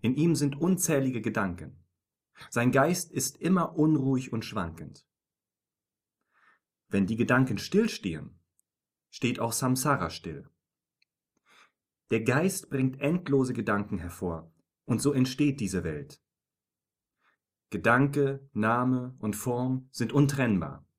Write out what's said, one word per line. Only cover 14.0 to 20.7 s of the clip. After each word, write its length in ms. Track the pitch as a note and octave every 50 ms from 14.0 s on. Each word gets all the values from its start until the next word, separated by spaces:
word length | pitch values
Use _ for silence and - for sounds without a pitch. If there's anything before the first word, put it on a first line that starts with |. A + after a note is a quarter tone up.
| E2+ F2 - - - F2+ E2 D#2+ - - _ _ _ _ _ _ _
und 160 | - B2 A2
so 120 | - C#3 -
entsteht 480 | C3 B2+ B2+ - - D3 D3 C#3 C#3+
diese 240 | A2 F#2+ F2+ F2+ D#2+
Welt. 360 | E2 D#2 D2 C#2 C#2 - _ _ _ _ _ _ _ _ _ _ _ _ _ _ _ _ _ _ _ _ _ _ _ _ _ _ _ _ _ _ _
Gedanke, 760 | - G2 E2 A2+ A#2+ B2+ C#3 C#3+ C#3 C#3+ C#3+ C3+ C#3 C3+ - - _
Name 640 | G#2+ G#2+ A2 A#2 B2 B2 B2+ B2+ B2+ B2 B2+ C3 -
und 160 | - G#2+ G#2
Form 540 | - - B2+ A#2+ A#2+ B2+ C3 C3 C3 C3 -
sind 220 | _ - A#2 A2 -
untrennbar. 760 | C#3+ C#3 C#3 - - C3 A#2 G#2 F2+ D#2+ C#2+